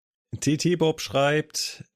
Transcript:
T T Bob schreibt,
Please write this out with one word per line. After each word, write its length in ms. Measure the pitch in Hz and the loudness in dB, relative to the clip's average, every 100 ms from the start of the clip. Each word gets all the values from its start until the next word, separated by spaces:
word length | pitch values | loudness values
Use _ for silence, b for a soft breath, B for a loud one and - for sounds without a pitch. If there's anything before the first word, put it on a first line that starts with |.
| _ _ _ - | _ _ _ -4
T 180 | - 147 | 0 0
T 180 | 165 175 | 2 2
Bob 240 | 160 160 | 2 0
schreibt, 840 | - 135 143 151 151 - - - - | -2 2 2 2 -2 -6 -8 -10 -18